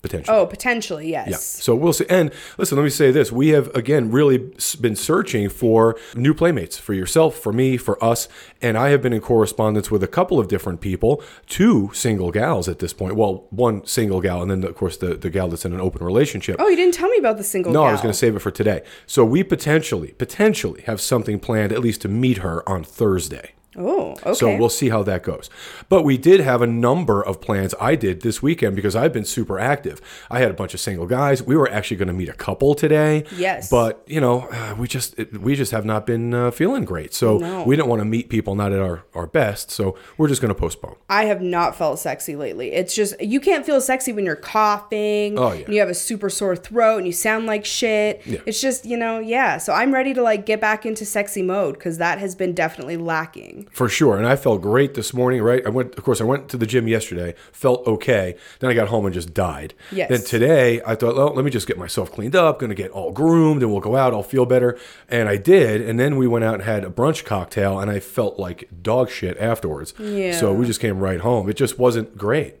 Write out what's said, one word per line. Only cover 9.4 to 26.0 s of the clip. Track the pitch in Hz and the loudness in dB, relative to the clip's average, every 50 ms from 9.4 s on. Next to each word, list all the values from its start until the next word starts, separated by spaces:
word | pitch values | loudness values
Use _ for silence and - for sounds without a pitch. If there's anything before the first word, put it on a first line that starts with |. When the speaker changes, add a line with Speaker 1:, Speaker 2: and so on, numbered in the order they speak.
| 107 101 - - 113 107 107 107 98 - | 4 2 2 0 0 2 2 0 0 0
Speaker 1:
with | 110 104 92 | 0 0 0
a | |
couple | 92 - - 185 180 185 147 | 0 0 0 0 2 2 0
of | 110 | 2
different | 90 104 92 - 101 90 82 | 2 0 -4 -2 -4 -8 -6
people, | - 101 92 87 - 113 113 - - - - - _ _ | -4 -4 -4 0 2 2 2 0 -2 -14 -20 -20 _ _
two | - - 185 226 226 127 98 101 - | 0 2 4 6 6 4 2 0 -4
single | - - 123 110 98 90 87 | -4 -2 0 0 0 -2 -2
gals | 85 104 113 151 165 104 85 90 | 0 0 0 0 0 0 -2 -4
at | 87 - | -4 -4
this | - 85 - | -6 -8 -6
point. | - 101 92 98 | -6 -6 -4 0
Well, | 104 113 101 95 92 - - | 2 2 2 2 -4 -8 -14
one | - 95 123 120 110 101 - - | -2 0 2 2 2 0 -4 -4
single | - - 113 104 95 92 | -2 0 0 2 0 0
gal, | 90 95 90 90 | 0 0 0 0
and | 87 95 98 | -2 -2 -2
then, | 95 90 | -2 -2
of | 95 82 | -4 -4
course, | - - 92 - | -4 -4 -4 -4
the, | - - 90 82 | -4 -4 -4 -4
the | 78 - 92 | -4 -6 -4
gal | 80 95 92 87 | -2 -2 -2 -2
that's | 82 82 - | -4 -4 -6
in | 92 87 | -6 -6
an | 92 | -2
open | 92 95 - - 82 | -2 -4 -4 -4 -4
relationship. | 87 92 113 147 147 - 104 - - - - | 0 2 2 2 2 0 -8 -6 -6 -2 0
Speaker 2:
Oh, | 320 427 | 2 4
you | 359 | 4
didn't | 330 359 359 349 | 4 4 2 2
tell | - 320 392 | 2 0 2
me | 494 453 | 2 2
about | 302 233 220 | 2 2 0
the | 208 196 | 0 -4
single | - - 190 180 175 165 | -4 -2 -2 0 2 4
Speaker 1:
No, | 156 | 4
Speaker 2:
gal. | 156 131 | 6 4
Speaker 1:
I | - | 4
was | 139 | 2
gonna | 120 113 101 | 0 -2 0
save | - - 117 107 | 2 2 2 2
it | 101 | 2
for | - 104 92 | -2 -4 -2
today. | - 107 107 101 78 - - - - - _ | 0 0 0 0 0 -4 -12 -20 -20 -16 _
So | - - 120 | 4 4 4
we | 110 123 175 190 | 6 6 2 2
potentially, | - - - - 147 147 160 156 - - 95 78 - - | 2 0 -2 0 2 2 2 2 0 -4 -4 -4 -8 -8
potentially | _ - - - - 202 220 196 - - 101 80 - - | _ -8 -8 -2 2 2 4 4 2 -2 -6 -6 -6 -6
have | - 113 101 | -6 -6 -4
something | - - 131 120 104 - 104 101 | -2 0 0 0 0 0 -4 -4
planned, | - - 117 110 107 98 110 | -4 -2 0 0 0 0 0
at | 113 | 0
least | 127 117 104 - - | 0 -2 -2 -2 -4
to | 101 | -4
meet | 98 110 123 131 123 95 | -2 2 2 2 2 2
her | 90 92 82 82 - - | -2 -4 -4 -4 -4 -4
on | 98 90 80 | -4 -4 -4
Thursday. | - - - 117 104 95 92 85 - - - - - _ _ _ _ _ - | -8 -4 0 2 2 2 2 -2 -4 -10 -14 -16 -20 _ _ _ _ _ -8
Speaker 2:
Oh, | 180 220 339 392 - 80 71 - - - 208 | -4 -2 -2 -2 -2 -4 -8 -8 -4 -4 -2
Speaker 1:
So | - 127 117 | 2 2 2
Speaker 2:
okay. | 104 98 | 2 2
Speaker 1:
we'll | 113 117 | 2 0
see | - - 143 127 | 0 0 0 0
how | 110 110 101 | 0 0 0
that | 98 98 90 - | -2 -4 -4 -4
goes. | - - - - - - - - - - - - _ | -6 -8 -8 -10 -16 -20 -20 -20 -18 -18 -20 -2 _
But | 190 190 | 2 4